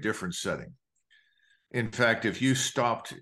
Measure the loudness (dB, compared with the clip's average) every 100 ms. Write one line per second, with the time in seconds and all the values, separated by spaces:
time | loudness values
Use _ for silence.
0 | -2 -2 -4 -4 -4 -4 -6 -18 _ _
1 | _ _ _ _ _ _ _ -4 -4 2
2 | 4 4 2 2 2 2 0 0 0 0
3 | -6 -10